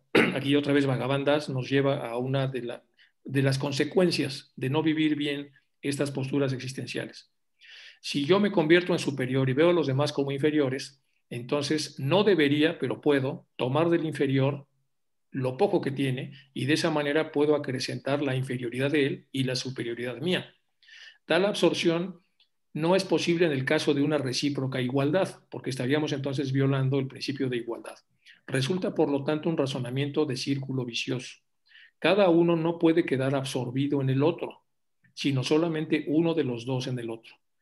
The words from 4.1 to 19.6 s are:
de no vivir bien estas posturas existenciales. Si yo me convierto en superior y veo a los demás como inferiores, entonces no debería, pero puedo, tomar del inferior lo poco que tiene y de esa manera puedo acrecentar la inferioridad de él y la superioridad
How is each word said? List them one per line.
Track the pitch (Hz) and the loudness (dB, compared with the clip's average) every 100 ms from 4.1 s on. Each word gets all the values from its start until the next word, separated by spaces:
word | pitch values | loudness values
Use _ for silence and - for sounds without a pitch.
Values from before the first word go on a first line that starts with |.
| - 135 - - - | 2 -4 -6 -14 -8
de | 127 | -2
no | 151 | 0
vivir | 156 156 156 147 | 0 2 0 0
bien | 143 143 143 _ _ _ | -2 -4 -8 _ _ _
estas | 139 139 143 | -6 -2 -2
posturas | 139 131 139 135 | -2 -2 0 0
existenciales. | 127 127 - 123 - 117 - - _ _ _ - - - - | -2 -6 -10 -8 -8 -10 -14 -20 _ _ _ -20 -20 -20 -16
Si | - 143 143 | -8 -4 2
yo | 190 | 2
me | 208 | 4
convierto | 202 156 175 175 | 2 4 4 4
en | 165 | -2
superior | - 135 127 131 135 | -2 -4 -2 0 0
y | |
veo | 127 170 | 4 4
a | |
los | 175 139 | 4 2
demás | 135 147 | 0 0
como | 139 139 | -2 -4
inferiores, | 139 151 151 135 131 - - _ _ _ | 0 0 2 0 -2 -10 -16 _ _ _
entonces | 120 117 147 139 156 - - | -12 -4 -2 0 -2 -4 -6
no | 135 175 | 2 4
debería, | 214 175 143 147 156 165 | 4 4 4 4 2 0
pero | 127 113 | -4 -2
puedo, | 151 143 131 170 - - | 2 2 2 -6 -14 -4
tomar | 123 139 170 | 0 2 2
del | 170 156 | 2 0
inferior | 135 139 135 135 139 - _ _ _ _ _ _ | -2 0 2 2 -2 -10 _ _ _ _ _ _
lo | - 127 131 | -4 -4 2
poco | 202 180 | 2 2
que | 139 | -2
tiene | 139 139 127 143 - _ | -2 -2 -2 -8 -16 _
y | - 131 | -6 0
de | |
esa | 156 170 | 2 2
manera | 151 143 147 156 | 0 0 0 0
puedo | 143 147 147 | 0 2 2
acrecentar | 139 127 127 127 - 143 | 0 -6 -6 -6 -2 -2
la | 143 131 | 0 -2
inferioridad | 127 123 123 123 139 | -4 -6 -6 -2 0
de | 151 139 | 2 0
él | 185 - | -2 -8
y | - | -4
la | 127 | -2
superioridad | 127 | -2